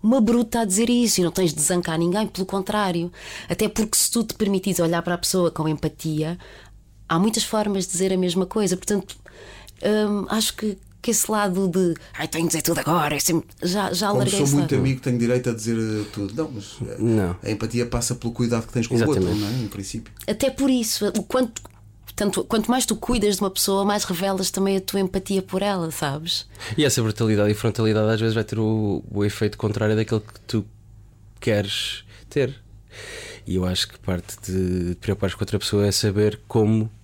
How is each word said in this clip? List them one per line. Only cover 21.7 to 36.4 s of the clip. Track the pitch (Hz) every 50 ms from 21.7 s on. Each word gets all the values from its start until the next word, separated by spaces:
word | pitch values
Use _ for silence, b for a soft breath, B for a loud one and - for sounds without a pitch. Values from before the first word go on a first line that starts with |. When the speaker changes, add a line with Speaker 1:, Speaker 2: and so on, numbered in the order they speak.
| - - - - - - - - -
Speaker 1:
tanto, | - 208 208 - 190 185
quanto | - - 220 214 -
mais | 240 262 247
tu | - 220
cuidas | 220 - - 240 220 196 208 202
de | 185 208
uma | 196
pessoa, | 190 - - - 196 196 202
mais | 202 208 208 -
revelas | - 185 165 190 196 196 190 196 -
também | - 196 196 196 196
a | 190
tua | 190 - - 202
empatia | 196 185 - 190 190 - 196 190
por | 185 190 - 185 196
ela, | 202 202 185 170 160
sabes? | 147 - - 147 139 147 160 170 - - - B B B B B 107
Speaker 3:
E | - 151
essa | 139 - - 117
brutalidade | 110 107 - 117 107 107 104 104 104
e | 107
frontalidade | 104 - 117 101 - 113 110 107 107 107 107 113
às | 107
vezes | 110 113 110
vai | 113 107
ter | - - 107
o, | 110 110 110 110 107 101 98 73 - -
o | - 101 101
efeito | 104 104 - 110 104 104
contrário | - - 107 104 107 107 107 107
daquele | 107 110 - 117 110
que | 104 - - - -
tu | - - 110 101 - - - - - - - - - - - - - - -
queres | - 123 110 104 101 101 - - - - - - - B B B B -
ter. | - 147 135 127 139 - - - - - - B B B B B B B B B B B B
E | - 87
eu | 92 90
acho | 90 90 90 - -
que | - -
parte | - - 92 87 87 - - - -
de | - 92 95 92 90 90 90 87 87 90
te | -
preocupares | - - 101 92 - 95 -
com | - 104
outra | - - 101
pessoa | - - - 101 101
é | 101 95
saber | - - 107 95 104 107 107 101 -